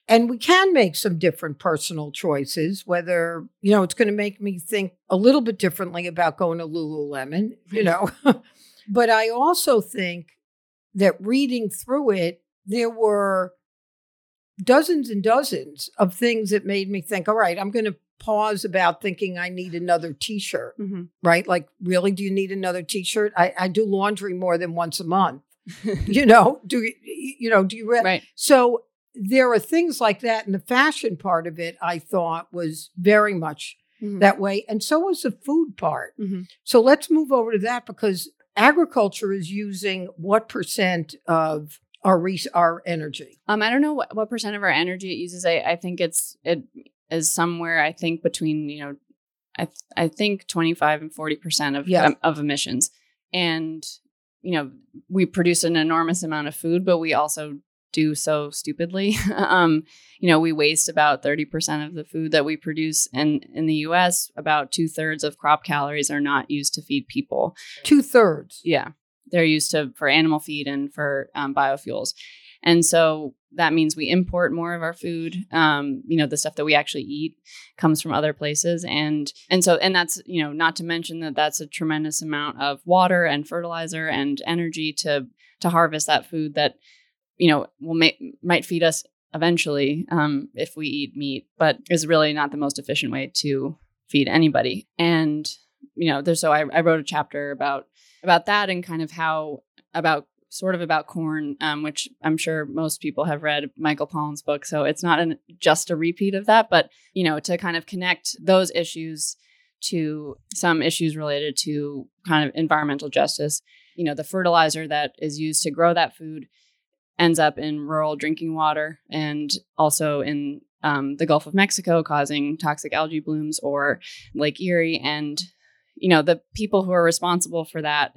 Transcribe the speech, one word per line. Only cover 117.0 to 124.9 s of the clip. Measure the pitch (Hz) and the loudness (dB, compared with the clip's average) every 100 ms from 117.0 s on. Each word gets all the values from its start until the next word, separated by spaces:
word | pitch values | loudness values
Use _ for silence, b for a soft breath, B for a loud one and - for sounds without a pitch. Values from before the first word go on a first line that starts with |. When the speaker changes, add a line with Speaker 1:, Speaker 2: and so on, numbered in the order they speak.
| _ - | _ 0
Speaker 2:
ends | 170 165 | 2 4
up | 151 - | 2 2
in | 151 151 | -4 -6
rural | 147 156 156 151 | -4 -2 -2 -2
drinking | 156 160 165 160 | -4 -4 -4 0
water | 156 151 151 156 _ | 0 0 -4 -8 _
and | 156 151 147 147 - - - | -6 -4 -4 -4 -6 -6 0
also | 151 - 156 147 | 2 2 0 -2
in, | 135 147 143 147 _ _ | -2 -4 -6 -8 _ _
um, | 156 143 139 143 | -2 -2 -2 -2
the | 160 | 2
Gulf | 151 - | 2 2
of | |
Mexico, | 190 196 - 180 170 | 2 2 2 2 2
causing | 156 147 143 147 143 160 | 2 0 0 -2 -2 -2
toxic | 156 147 156 | -2 -4 -2
algae | - 160 156 | -2 -2 -4
blooms, | 151 151 151 156 | -4 -4 -4 -4
or | 143 143 143 - B B B | -2 0 0 -2 B B B
Lake | - 151 147 | -2 -2 -2
Erie. | 180 175 165 | 0 2 2